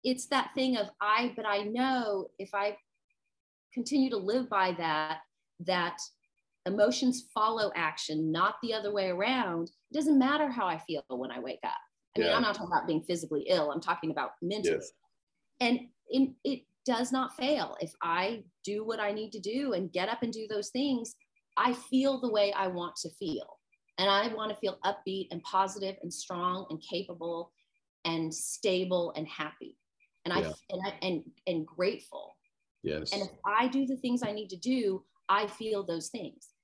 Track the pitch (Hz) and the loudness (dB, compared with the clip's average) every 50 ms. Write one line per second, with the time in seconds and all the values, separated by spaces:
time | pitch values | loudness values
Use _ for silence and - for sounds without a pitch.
0 | _ 262 254 254 - - 285 269 - - - 269 262 262 254 226 202 196 - _ | _ 0 0 0 -2 0 2 0 0 0 0 0 2 2 2 0 0 -4 -4 _
1 | 202 208 214 226 247 240 - - 214 214 202 202 208 208 220 240 254 269 262 254 | 2 2 4 4 2 0 -2 -2 0 0 0 2 0 -2 0 0 2 2 2 0
2 | 240 214 202 190 185 - _ - 196 - - 202 202 208 202 - _ _ _ _ | 0 0 -2 -2 -4 -6 _ -12 -10 -4 -2 0 0 0 -2 -4 _ _ _ _
3 | _ _ _ _ _ _ _ _ _ _ _ _ _ _ - 254 233 - 285 277 | _ _ _ _ _ _ _ _ _ _ _ _ _ _ -8 -6 -4 0 2 2
4 | 262 262 240 202 185 196 220 262 254 - 214 196 185 185 175 165 170 160 156 156 | 2 2 0 -2 0 0 0 0 0 0 2 2 2 2 0 0 0 0 0 0
5 | 156 156 160 160 - _ _ _ _ _ _ _ 175 170 185 180 170 175 175 - | 0 -2 -4 -8 -10 _ _ _ _ _ _ _ -2 0 2 2 2 0 -4 -6
6 | - - _ _ _ _ _ _ _ _ _ _ _ 180 202 214 208 226 247 - | -12 -14 _ _ _ _ _ _ _ _ _ _ _ -2 4 4 4 4 4 2
7 | 269 247 247 - - - - 226 214 220 226 226 214 196 - - 165 156 156 - | 2 2 2 0 -6 -6 0 0 2 2 2 2 0 0 0 0 -2 -2 -2 -4
8 | - - 156 156 160 160 156 165 180 208 214 - - 226 220 220 202 202 208 202 | -6 -4 -2 0 0 0 2 4 2 2 2 -2 -4 -2 -2 -2 -2 -2 0 0
9 | 190 185 180 180 202 233 262 254 233 185 170 165 170 175 _ _ _ _ - 302 | 0 0 0 0 2 2 4 2 2 2 0 -2 -2 -4 _ _ _ _ -2 0
10 | 294 294 302 269 254 269 285 302 302 277 247 240 202 180 165 156 - - 160 143 | 4 6 6 6 6 6 4 2 2 0 0 0 0 0 0 -2 -4 -6 -6 -6
11 | - _ 131 123 131 123 120 127 113 - - - - - - - - _ _ _ | -6 _ -6 -6 -4 -6 -6 -6 -6 -8 -8 -6 -6 -6 -6 -6 -10 _ _ _
12 | _ _ _ - 175 170 196 233 247 214 202 - 202 175 170 156 - 175 160 156 | _ _ _ 2 4 4 4 4 4 2 0 -2 -4 0 0 0 2 2 0 0
13 | - - 180 170 165 156 156 143 - - 185 170 151 147 139 160 165 - 175 175 | 0 0 -2 -2 -2 -2 -2 -2 2 4 4 4 4 2 0 -2 0 -2 -2 0
14 | - 160 147 147 135 - - _ 175 175 202 214 - 85 80 - - - _ _ | -2 -2 -2 -2 -2 -4 -6 _ -4 -4 -2 0 2 2 2 0 -2 -8 _ _
15 | _ _ _ _ _ _ _ _ _ _ _ _ 247 240 254 247 - - _ _ | _ _ _ _ _ _ _ _ _ _ _ _ 2 4 4 2 0 -8 _ _
16 | _ - 220 262 269 254 - _ _ 277 277 254 - _ _ _ _ - 247 226 | _ -2 4 4 4 4 2 _ _ -4 -4 -4 -6 _ _ _ _ -2 0 0
17 | 247 247 254 262 262 254 - - 254 269 302 254 170 - - - 175 160 - _ | 0 0 2 0 0 -2 -4 -2 2 2 2 2 2 -4 -4 -8 -8 -8 -6 _
18 | - 170 170 175 185 202 233 220 196 - _ _ _ - 208 208 220 220 220 214 | -2 0 2 2 2 2 0 -4 -8 -16 _ _ _ -4 -4 -2 -2 -2 -2 0
19 | 208 202 202 214 220 208 208 214 175 196 226 262 285 269 214 175 190 170 - 180 | 0 -2 -2 -2 -4 -6 -8 -6 -4 -2 -2 -2 0 0 0 0 -2 -2 -2 -2
20 | 185 208 233 - - 226 220 220 220 208 214 202 202 - - 254 277 285 262 233 | 0 0 -2 -2 -4 -4 -4 -6 -6 -4 -4 -4 -4 -4 -2 0 0 2 2 0
21 | 226 - - _ _ _ _ _ _ _ _ - 214 254 247 - - - 254 262 | -2 -6 -12 _ _ _ _ _ _ _ _ 2 4 4 2 0 -4 2 2 4
22 | 269 277 277 254 254 240 214 208 202 202 202 - 196 185 180 175 175 170 - - | 4 4 2 2 0 2 4 6 4 4 4 0 0 0 -2 -4 -6 -6 -6 -8
23 | - 165 - - 202 165 147 107 - - - _ _ _ _ _ _ _ _ - | -10 -10 -8 -6 -4 -4 -4 -4 -6 -8 -16 _ _ _ _ _ _ _ _ 2
24 | 185 196 196 202 214 240 220 220 214 214 208 - - 196 185 - - 190 202 202 | 4 4 6 4 4 2 -2 -4 -4 -4 -4 -2 -2 -4 -4 0 -2 -2 -2 -2
25 | - 190 190 196 190 - - 170 - - - 190 196 190 196 202 196 190 190 190 | -6 -6 -4 -4 -6 -6 -8 -10 -8 0 2 2 2 2 0 -4 -6 -6 -6 -6
26 | - 175 - - - - 185 175 180 180 180 190 196 - 160 156 - - - 175 | -10 -10 -10 -10 -8 -8 -4 -2 0 0 -2 -2 -6 -8 -10 -10 -8 -6 -6 -6
27 | 190 - 175 170 165 170 170 165 170 - _ _ _ _ _ _ _ _ _ _ | -6 -6 -10 -8 -6 -6 -6 -6 -8 -10 _ _ _ _ _ _ _ _ _ _
28 | _ 165 165 165 165 160 160 - - - - - - 202 185 185 185 180 180 175 | _ -2 -2 0 -2 -2 -4 -6 -6 -6 -8 0 0 2 2 2 2 0 0 0
29 | 170 165 - 156 160 156 - - 151 156 - _ - - - _ _ _ _ _ | 0 -2 -4 -6 -8 -8 -6 -8 -8 -8 -8 _ -16 -16 -16 _ _ _ _ _
30 | _ _ _ _ _ - 170 185 - 156 - - _ _ 196 180 185 202 196 - | _ _ _ _ _ 0 0 0 0 0 -4 -10 _ _ -6 -4 -4 -6 -6 -4
31 | 165 190 180 151 - - - _ _ 185 175 160 156 - - 165 180 196 233 - | -2 -2 -2 -2 -4 -8 -20 _ _ -2 -2 -2 -4 -6 -2 0 0 0 0 -2
32 | - - - - - - - _ _ _ _ _ _ _ _ _ - - 73 78 | -10 -14 -14 -14 -14 -14 -18 _ _ _ _ _ _ _ _ _ -6 -4 -4 -4
33 | - 156 202 202 196 190 - - - 196 208 220 247 254 254 269 277 254 269 254 | -4 -4 -4 -4 -4 -6 -6 -6 -4 0 2 2 2 4 2 2 0 0 -2 -2
34 | - 247 247 240 240 214 208 214 214 185 190 175 - 240 262 262 226 196 190 190 | 0 0 0 0 0 -2 -4 -4 -6 -8 -10 -6 -2 0 0 2 2 0 0 -2
35 | - _ _ _ _ - 190 208 214 202 - - 226 220 214 202 196 175 165 165 | -6 _ _ _ _ 2 2 2 2 0 -4 -6 -4 -2 -2 -2 0 -2 -4 -4
36 | 156 - - 233 180 131 - - - - _ _ | -4 -6 -8 -8 -8 -8 -10 -14 -20 -20 _ _